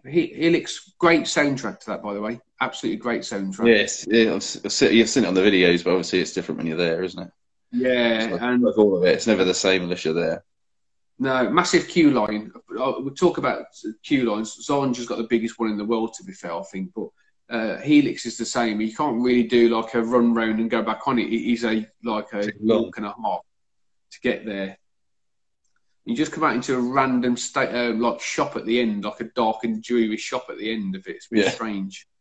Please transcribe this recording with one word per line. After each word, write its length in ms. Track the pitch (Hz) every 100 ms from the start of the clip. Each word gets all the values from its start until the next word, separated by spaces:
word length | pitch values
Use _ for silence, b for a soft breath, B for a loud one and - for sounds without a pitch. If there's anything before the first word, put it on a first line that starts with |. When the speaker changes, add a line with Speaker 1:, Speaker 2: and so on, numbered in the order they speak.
| 131
Speaker 1:
he, 200 | 165 -
Helix, 680 | - 165 170 - - - -
great 240 | 170 165
soundtrack 580 | - - 277 - 107 -
to 60 | -
that, 160 | 101
by 100 | 104
the 80 | 101
way. 200 | 107 117 _ -
Absolutely 380 | 127 - - 107
great 240 | 120 113
soundtrack. 460 | - 101 98 95 117
Speaker 2:
Yes, 380 | 107 101 - -
yeah, 220 | 113 113
I've 40 | 95
s-, 240 | - -
I've 100 | 98
se-, 200 | - 135
you've 160 | 113 107
seen 160 | 135
it 40 | 92
on 60 |
the 60 | 92
videos, 420 | 101 98 90 87
but 100 | 87
obviously 280 | 90 87 92
it's 140 | -
different 240 | 90 82 -
when 80 | 80
you're 100 | 78
there, 260 | 85 82
isn't 200 | 92 90
it? 80 | 85 _ _ _ _ 120
Speaker 1:
Yeah, 460 | 127 123 117 113
Speaker 2:
It's 100 | 110
like, 100 | -
Speaker 1:
and 200 | 123 123
Speaker 2:
like 160 | 120 107
all 180 | 104 92
of 60 |
it, 60 | 90 80
it's 100 | 113
never 180 | 98
the 80 | 92
same 300 | 90 95 95
unless 220 | 87 90
you're 100 | 82
there. 300 | 82 82 82 - _ _ _ _ _ _ -
Speaker 1:
No, 320 | 131 131 113
massive 380 | 160 175 170 -
queue 240 | 180 151
line. 400 | 127 104 107 110 - -
Uh, 220 | 95 131 120
we'll 160 | 139
talk 220 | 139 175 -
about 300 | 135 - - - 110 -
queue 260 | - 143 117
lines. 360 | 104 110 - 127
Zonja's 400 | 143 135 123 120
got 120 | 117
the 60 | 113
biggest 300 | 117 113 -
one 120 | 113
in 60 | 104
the 80 |
world, 300 | 104 113 110
to 100 | -
be 80 | 95
fair, 200 | 95 87
I 100 | 85
think, 300 | - 95 92
but, 140 | 110 95 - _ _ -
uh, 280 | 117 110 -
Helix 480 | 139 147 135 - 117
is 120 | -
the 60 |
same. 360 | 113 123 113 104
You 140 | 110
can't 260 | - 127 117
really 220 | 123 120
do, 260 | 113 120 117
like, 240 | 113 113
a 80 | 120
run 320 | 113 123 117
round 260 | 113 110 110
and 100 | 113
go 120 | 117
back 260 | 110 107 139
on 100 | 120
it. 80 | -
It 260 | 113 -
is 120 | 117
a, 220 | 117 110 107 _
like, 280 | 117 107 -
a 120 | 104 104
Speaker 2:
Too 60 | 101
long. 220 | 107 110
Speaker 1:
walk 120 | 92 -
and 100 | 104
a 80 | 101
half 180 | 107 - - _ _ _ _ _ _
to 80 | -
get 260 | 123 - 110
there. 320 | 98 95 - _ _ _ _ _ _ _ _ _ _ _ _
You 100 | -
just 180 | 117 151
come 120 | -
out 100 | 156
into 200 | 120 123
a 60 | 127
random 560 | 123 135 135 127 123 120
sta-, 520 | - 135 127 120 120
uh, 60 |
like, 260 | 110 117 117
shop 340 | - - -
at 120 | - -
the 120 | 120
end, 260 | 117 101
like 160 | 104 -
a 40 |
dark 400 | 113 - 113 107
and 180 | 117 110
dreary 360 | - 120 110 107
shop 280 | - 131 -
at 100 | -
the 120 | 107
end 240 | 110 98
of 120 | 95 95
it. 80 | -
It's 100 | -
a 80 |
bit 100 | 110 95
Speaker 2:
Yeah. 40 |
Speaker 1:
strange. 560 | - 113 101 98 - - _